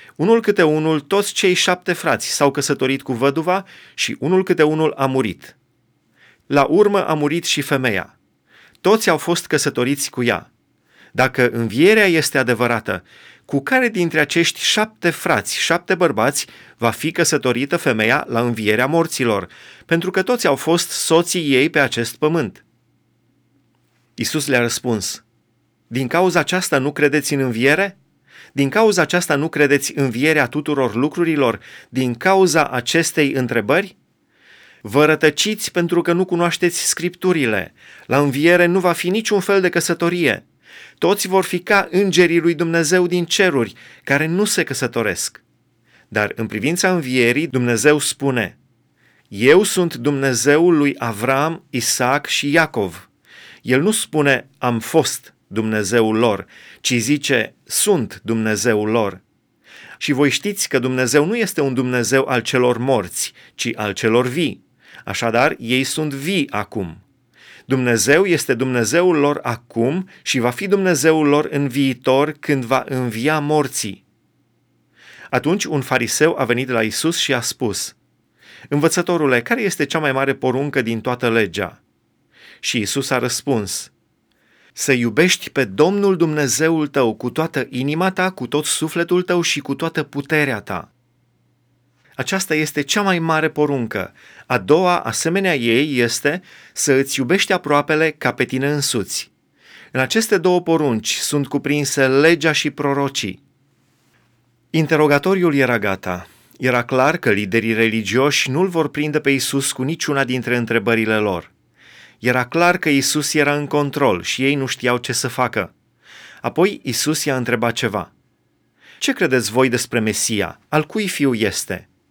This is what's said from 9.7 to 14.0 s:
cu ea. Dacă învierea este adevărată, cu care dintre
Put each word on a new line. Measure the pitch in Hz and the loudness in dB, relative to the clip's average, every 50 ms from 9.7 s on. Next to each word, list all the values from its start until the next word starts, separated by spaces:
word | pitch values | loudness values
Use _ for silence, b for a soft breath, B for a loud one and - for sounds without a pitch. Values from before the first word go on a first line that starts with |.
| - 131 123 131 143 139 - - | -2 -2 -2 -2 -2 -4 -6 -8
cu | - 127 | -4 -2
ea. | 123 117 101 87 - _ _ _ _ _ _ _ b b b b b b | 0 0 0 -2 -4 _ _ _ _ _ _ _ b b b b b b
Dacă | b - 127 131 - 135 123 120 | b 0 0 2 4 2 2 2
învierea | 117 117 117 107 98 123 160 196 220 220 208 | 2 0 -4 -2 2 4 4 6 6 6 4
este | 190 165 160 143 - - 139 | 4 2 2 0 0 -2 0
adevărată, | 131 117 120 107 123 117 117 113 - - 98 87 B B B B B B B B B | 0 0 0 0 0 0 0 -2 -2 -4 -6 -6 B B B B B B B B B
cu | - - 139 | -4 -4 -4
care | 139 - 262 254 254 233 | -2 0 0 0 0 0
dintre | - 180 | 0 -2